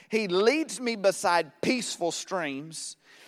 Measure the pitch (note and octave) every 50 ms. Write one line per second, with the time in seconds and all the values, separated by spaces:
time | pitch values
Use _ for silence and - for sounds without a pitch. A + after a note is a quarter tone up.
0 | - - A3 A3 G#3+ F3+ F3 F#3+ G#3+ A#3+ C#4+ D#4+ D#4 - - - B3+ A#3 A#3 G3+
1 | F#3+ G3 F3+ - - F3+ F3 E3+ D#3+ D3 - - - G3 C4 B3 - - - -
2 | F3 E3 - - - - F#3+ F3+ D#3+ C#3+ C3+ C3+ D3+ D#3+ D#3 - - - - _
3 | _ _ - - -